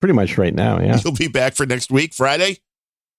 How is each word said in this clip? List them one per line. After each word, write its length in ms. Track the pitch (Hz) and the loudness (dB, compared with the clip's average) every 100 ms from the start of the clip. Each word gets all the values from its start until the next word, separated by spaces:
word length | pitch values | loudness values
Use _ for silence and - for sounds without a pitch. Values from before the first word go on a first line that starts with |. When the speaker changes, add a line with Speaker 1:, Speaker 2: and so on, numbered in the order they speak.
Speaker 1:
pretty 140 | 190 | 0
much 240 | 127 92 - | 2 2 0
right 160 | 87 | 0
now, 260 | 80 110 92 | 2 0 0
yeah. 180 | 95 120 | 2 0
Speaker 2:
You'll 80 | 165 | 0
be 140 | 127 160 | -4 -2
back 260 | 131 131 | 0 -2
for 120 | - 143 | -2 -4
next 240 | 123 - | -4 0
week, 240 | 135 156 | 0 0
Friday? 440 | - 131 151 190 190 _ _ _ _ _ | 0 0 2 0 -2 _ _ _ _ _